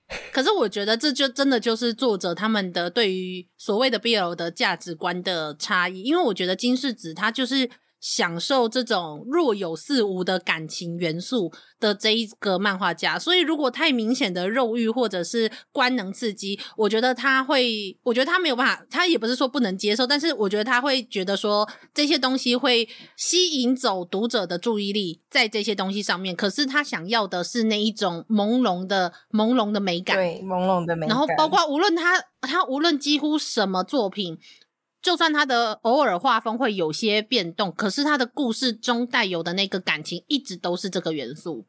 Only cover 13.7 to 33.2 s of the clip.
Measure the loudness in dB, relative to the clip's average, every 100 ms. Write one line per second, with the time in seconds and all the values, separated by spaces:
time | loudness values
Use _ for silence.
13.7 | 0 0 2 0 0 0 -2 -2 0 0
14.7 | 0 0 0 0 -2 -2 0 -2 -4 -6
15.7 | 0 2 0 -4 -4 -4 -4 -6 -6 -6
16.7 | -2 2 2 2 2 2 2 4 2 2
17.7 | 0 -6 -4 -2 0 2 2 2 2 2
18.7 | 0 -4 0 2 2 0 0 0 2 0
19.7 | 0 0 0 2 0 0 0 0 0 2
20.7 | 2 2 0 -2 -4 -2 0 0 0 0
21.7 | -6 -6 0 2 2 2 0 2 2 4
22.7 | 2 0 -8 -18 -6 -2 2 2 2 2
23.7 | 2 0 -2 -2 -2 0 0 -2 -2 -2
24.7 | -2 -2 -2 -4 -6 _ 0 0 0 -2
25.7 | -2 -2 -2 -2 -4 -4 -2 -2 0 -2
26.7 | -2 -2 -6 -2 0 0 -2 -2 0 0
27.7 | 0 0 0 -2 -2 0 0 2 2 2
28.7 | 0 0 0 0 -4 _ 2 4 4 2
29.7 | 0 0 -2 0 0 0 -4 -4 0 2
30.7 | 2 0 -2 0 0 2 2 2 2 2
31.7 | 2 2 2 2 0 -2 _ -2 0 0
32.7 | 0 2 2 2 0